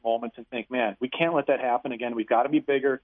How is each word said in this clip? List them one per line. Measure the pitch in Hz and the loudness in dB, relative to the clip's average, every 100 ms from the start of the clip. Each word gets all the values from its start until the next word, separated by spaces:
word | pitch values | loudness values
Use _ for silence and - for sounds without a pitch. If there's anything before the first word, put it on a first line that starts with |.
moments | 113 117 117 - | -2 -2 -2 -12
and | 113 | -10
think, | 123 107 | -8 -4
"Man, | 127 110 98 | -2 -2 -2
we | 131 | -4
can't | - 165 | 0 0
let | 160 139 | 2 2
that | 131 | 0
happen | 127 120 139 | 2 0 -2
again. | 117 120 117 | -6 -4 -4
We've | 107 | 0
gotta | 117 139 | 2 2
be | 156 | 0
bigger. | 151 139 139 131 | 2 0 2 -2